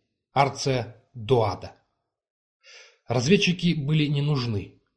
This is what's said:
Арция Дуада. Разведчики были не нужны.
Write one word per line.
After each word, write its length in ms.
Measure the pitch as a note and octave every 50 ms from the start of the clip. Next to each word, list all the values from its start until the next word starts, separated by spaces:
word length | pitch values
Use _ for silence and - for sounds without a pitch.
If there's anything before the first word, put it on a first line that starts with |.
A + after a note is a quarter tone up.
| _ _ _ _ _ _ -
Арция 720 | B2+ C#3 C3+ - - - C#3 C3 B2+ A2+ G#2 - _ _ _ -
Дуада. 600 | B2 A2 G2+ C3 A#2+ A2 G2+ F#2 E2+ - F2 - _ _ _ _ _ _ _ _ _ _ _ _ _ _ _ _ _ _ - - - - - _ _ _ -
Разведчики 680 | A#2 B2+ A2 C#3 G3+ G3+ - F3+ E3+ - E3+ F3 D#3
были 340 | D#3 C3+ C#3+ D#3 D#3 D3 D3
не 140 | D3+ C#3+
нужны. 600 | C#3+ D3 D3+ C3+ A#2+ A#2+ G#2+ G2 F2+ - - _ _ _ _